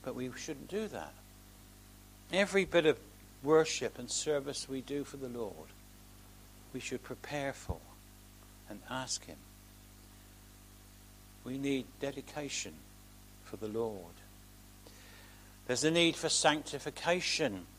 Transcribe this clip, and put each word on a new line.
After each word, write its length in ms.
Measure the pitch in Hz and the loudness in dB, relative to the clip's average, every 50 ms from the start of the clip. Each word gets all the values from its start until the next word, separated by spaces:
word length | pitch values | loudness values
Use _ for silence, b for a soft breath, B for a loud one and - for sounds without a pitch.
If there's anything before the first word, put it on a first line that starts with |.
| - | -6
But 120 | 131 117 | -6 -4
we 160 | 123 127 127 120 | -4 -4 -4 -6
shouldn't 320 | - - - 151 135 - - | -6 -6 -6 -6 -8 -8 -4
do 180 | 175 208 220 | -4 -4 -2
that. 240 | 196 139 104 78 73 - - - - - - - - - - - - - - - - - - - - - - - - | -2 -4 -6 -8 -8 -12 -16 -20 -20 -20 -20 -20 -20 -20 -20 -20 -20 -20 -20 -20 -20 -20 -20 -20 -20 -20 -20 -10 0
Every 320 | 170 185 202 196 185 196 185 | 4 4 4 6 6 4 4
bit 220 | 165 - 175 156 | 6 6 8 8
of 120 | 156 131 - - - - - - - - - 131 | 8 4 4 0 -18 -20 -20 -20 -20 -18 -4 4
worship 560 | 139 156 156 156 156 - - 127 110 - - | 8 10 10 8 8 2 0 -2 -2 -2 -4
and 100 | 123 113 | -6 -4
service 600 | - - - 160 151 143 135 139 135 - - - | -4 -2 0 2 2 2 2 -2 -6 -6 -6 -4
we 100 | 135 135 | -6 -6
do 240 | 120 127 139 143 139 | -4 -4 -4 -4 -4
for 140 | 135 - | -6 -8
the 100 | 139 135 | -8 -8
Lord, 400 | 123 120 120 113 101 87 - - - - - - - - - - - - - - - - - - - - - - - - | -6 -4 -4 -4 -4 -6 -10 -14 -16 -18 -20 -20 -20 -20 -20 -20 -20 -20 -20 -20 -20 -20 -20 -20 -20 -20 -20 -20 -8 -8
we 60 | 131 | -6
should 240 | - - 127 120 - | -4 -4 -4 -6 -4
prepare 480 | - 127 - - - 147 147 139 139 | -6 -10 -8 -6 -4 -2 -2 0 -2
for 280 | 127 - - - 90 82 - - - - - - - - - - - - - - - - - - | -4 -4 -6 -6 -6 -6 -6 -16 -20 -20 -20 -20 -20 -20 -20 -20 -20 -20 -20 -20 -20 -20 -14 -12
and 100 | 107 101 - - | -12 -12 -8 -6
ask 360 | 123 131 131 123 - - - | -4 -4 -2 -4 -4 -6 -6
him. 100 | - 78 - - - - - - - - - - - - - - - B B B B B B B B - - - - - - - - - - - - - - - - - - - | -10 -14 -14 -14 -20 -20 -20 -20 -20 -20 -20 -20 -20 -20 -20 -20 -20 B B B B B B B B -20 -20 -20 -20 -20 -20 -20 -20 -20 -20 -20 -20 -20 -20 -20 -20 -20 -12 -8
We 140 | 123 131 | -6 -4
need 280 | 135 139 139 139 131 120 - - - | -2 2 2 2 2 0 -4 -6 -4
dedication 760 | 143 139 139 139 127 - - 147 147 135 - - - - - - - - - - - - - - - - - - - | -4 -4 -4 -6 -10 -8 -6 -6 -6 -4 -4 -4 -6 -6 -10 -12 -16 -18 -20 -20 -20 -20 -20 -20 -20 -20 -20 -18 -14
for 140 | - - | -12 -8
the 100 | 101 110 | -6 -4
Lord. 460 | 107 107 113 117 113 104 95 87 82 85 - - - - - - - - - - - - - B B B B B B B B B B B B B B B B B | -2 0 0 0 0 -2 -6 -10 -12 -14 -18 -18 -20 -20 -20 -20 -20 -20 -20 -20 -20 -20 -20 B B B B B B B B B B B B B B B B B
There's 160 | - 123 123 143 | 0 0 4 4
a 80 | 156 | 6
need 240 | 165 170 170 165 156 | 8 8 8 8 6
for 140 | - - 156 | 4 0 2
sanctification 1400 | - - - 160 285 311 285 - - - - 151 - - - 160 175 185 165 - - - 160 127 101 92 85 - - | 2 6 8 6 6 6 2 -4 -6 -4 -6 -6 -6 -2 2 2 2 4 2 0 2 2 2 2 2 -2 -8 -10 -16